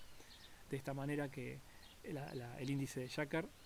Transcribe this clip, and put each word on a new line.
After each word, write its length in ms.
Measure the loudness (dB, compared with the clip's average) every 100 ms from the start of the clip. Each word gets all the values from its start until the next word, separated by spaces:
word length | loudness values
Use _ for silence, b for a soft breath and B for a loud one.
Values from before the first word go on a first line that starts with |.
| -8 -10 B B B B B
De 60 | 0
esta 180 | 2
manera 340 | 2 4 4 4
que 300 | 0 -4 -4 -8 B B -8
la, 300 | -2 -2 0
la, 240 | -2 -2 0
el 120 | 4
índice 300 | 4 4 2
de 80 | 0
Jacquard 380 | 2 4 4 2 -4